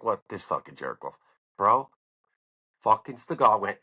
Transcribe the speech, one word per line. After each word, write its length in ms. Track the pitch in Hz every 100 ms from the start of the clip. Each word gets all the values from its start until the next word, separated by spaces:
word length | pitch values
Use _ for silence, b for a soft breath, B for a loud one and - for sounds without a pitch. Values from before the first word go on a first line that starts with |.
What, 180 | 113 104 _
this 140 | 98
fucking 320 | - 78 -
jerk 300 | 73 67 -
off? 140 | 67 - _ _ _ _
Bro, 320 | 101 123 139 _ _ _ _ _ _ _ _ _
fucking 340 | - 110 - 120
Stegall 440 | - 151 123 107
went 180 | 101 101